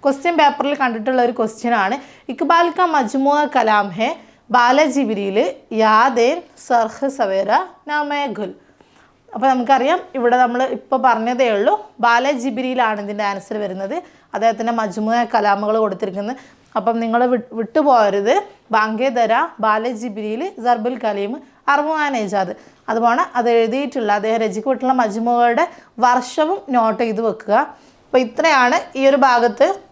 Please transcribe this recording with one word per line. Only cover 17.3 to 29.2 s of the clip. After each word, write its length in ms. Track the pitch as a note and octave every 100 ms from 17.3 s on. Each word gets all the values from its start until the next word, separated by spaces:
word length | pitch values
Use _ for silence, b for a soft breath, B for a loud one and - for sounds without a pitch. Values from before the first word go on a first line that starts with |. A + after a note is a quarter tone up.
വി-, 140 | B3 A#3+ A3
വിട്ടുപോകരുത്, 760 | A3 D#4 D4 B3 G#3 G3 G3+ F4 G4+ B _
ബാങ്കേദര, 600 | A3 G#3+ A3 C4 A#3 A3+ A3+ E4 -
ബാല 200 | G#3+ G#3+ A3+ A3+
ജിബ്രീൽ, 420 | A#3+ G3+ G#3+ A3 F4+ G4
സർബുൽ 320 | A#3+ A#3+ A3 B3
കലീം, 280 | A3+ G3+ G3+ C#4+ B B -
അർമുആൻ 440 | C#4+ D4 D#4 D4 C4
ഏജാദ്, 300 | G#3 G3+ F3+ - B B -
അതുപോലെ 320 | A3+ A#3 B3 F4+ -
അത് 100 | A#3 A#3
എഴുതിയിട്ടുള്ള, 540 | A3+ B3+ C#4 C4 G#3+ G#3
അദ്ദേഹം 200 | G#3 A3+
രചിക്കപ്പെട്ടുള്ള 500 | A3 G3 A3 B3+ B3+ C4
മജ്മുഅയുടെ 640 | A3+ G#3 A3+ A#3+ A#3+ A#3+ F4 B B - A#3+
വർഷവും 520 | B3 B3 - D#4 G4 - B3
നോട്ട് 240 | A3 A3
ചെയ്ത് 200 | A#3+ G#3 A3+
വെക്കുക. 260 | - - G#3+ D4 B B B _
അപ്പോൾ 140 | B3+ A#3+
ഇത്രയാണ് 520 | - D#4+ C#4+ B3 D#4+ - C4
ഈ 40 | C4+
ഒരു 100 | C#4